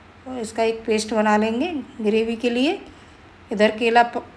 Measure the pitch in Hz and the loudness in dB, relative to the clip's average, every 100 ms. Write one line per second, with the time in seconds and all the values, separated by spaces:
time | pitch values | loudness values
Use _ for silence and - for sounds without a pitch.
0 | - - 262 254 214 214 226 226 - 214 | -20 -20 -14 -10 -8 -2 -2 -2 -2 -2
1 | 214 220 214 214 220 233 339 302 220 - | 0 0 4 2 2 -2 -2 -4 -10 -4
2 | 214 220 226 226 247 240 277 403 - - | 0 0 0 -2 -2 0 0 -2 -8 -20
3 | - - - - - 208 214 214 233 233 | -20 -20 -20 -18 -6 2 2 2 2 4
4 | 240 - - | 4 0 -12